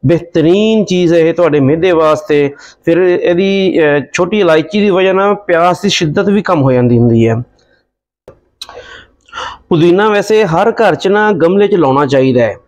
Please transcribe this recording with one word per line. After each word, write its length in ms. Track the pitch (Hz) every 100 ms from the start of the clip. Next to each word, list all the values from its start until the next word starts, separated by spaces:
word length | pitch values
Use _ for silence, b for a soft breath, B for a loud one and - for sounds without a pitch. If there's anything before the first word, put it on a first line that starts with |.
| 131
ਬਿਹਤਰੀਨ 760 | 165 170 165 156 190 220 220
ਚੀਜ਼ 300 | 196 180 175
ਹੈ 40 | 170
ਇਹ 160 | 160
ਤੁਹਾਡੇ 260 | 165 170 147
ਮਿਹਦੇ 320 | 135 160 180
ਵਾਸਤੇ। 640 | 165 156 151 - 151 143 143 B B
ਫਿਰ 140 | - 165
ਇਹਦੀ, 800 | 185 175 - 175 196 196 190 -
ਅਹ, 200 | 151 143 139
ਛੋਟੀ 280 | - 180 214
ਇਲਾਇਚੀ 400 | 180 160 156 208
ਦੀ 100 | 208
ਵਜ੍ਹਾ 220 | 180 190
ਨਾਲ 220 | 190 202
ਪਿਆਸ 480 | 202 - 170 175 175
ਦੀ 60 | 202
ਸ਼ਿੱਦਤ 400 | - 165 147 196
ਵੀ 140 | 202
ਕਮ 200 | 202 170
ਹੋ 100 | 135
ਜਾਂਦੀ 260 | 127 123 120
ਹੁੰਦੀ 300 | 117 117 113
ਹੈ। 60 | 117 123 _ _ _ _ _ _ _ - - _ _ - B B B B _ _ B B B _
ਪੁਦੀਨਾ 400 | 170 170 180 214
ਵੈਸੇ 360 | 202 202 220
ਹਰ 260 | 208 165 220
ਘਰ 240 | 220 214
'ਚ 140 | 151 190
ਨਾ 240 | 208 214
ਗਮਲੇ 360 | 180 165 196 202
'ਚ 60 |
ਲਾਉਣਾ 320 | 202 143 135 143
ਚਾਹੀਦਾ 360 | 135 131 123
ਹੈ। 140 | 113 95